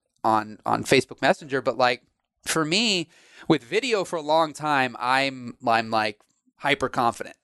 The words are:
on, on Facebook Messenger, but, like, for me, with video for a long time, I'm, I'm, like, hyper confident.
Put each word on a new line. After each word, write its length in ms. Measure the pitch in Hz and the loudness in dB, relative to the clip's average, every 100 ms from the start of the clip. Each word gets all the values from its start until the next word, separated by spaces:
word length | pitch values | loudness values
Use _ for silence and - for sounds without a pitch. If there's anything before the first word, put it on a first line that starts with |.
| _ _ | _ _
on, 340 | 113 110 107 107 117 | 0 0 0 -8 -2
on 160 | 113 | -2
Facebook 360 | 113 135 - - | 2 2 2 -2
Messenger, 380 | 135 - 147 131 | 0 0 -2 -4
but, 160 | 127 113 | -2 2
like, 240 | 123 123 _ _ _ _ | 2 0 _ _ _ _
for 200 | - 160 | -6 -2
me, 440 | 151 190 233 180 156 _ _ - - | 0 0 0 -2 -4 _ _ -8 0
with 140 | 151 | 0
video 400 | 117 202 262 208 | 0 -4 0 -2
for 120 | 180 170 | -2 -4
a 60 | |
long 300 | 147 160 156 | 0 2 0
time, 420 | 139 151 139 127 113 | -2 -2 0 0 -2
I'm, 580 | 123 131 139 131 120 - 120 | 0 0 0 -4 -12 -6 0
I'm, 240 | 113 113 | 0 2
like, 280 | 110 107 104 _ _ _ _ | -2 -2 -6 _ _ _ _
hyper 320 | 143 143 131 | -2 -2 -2
confident. 480 | 139 117 - - - | 0 -2 -2 -10 -16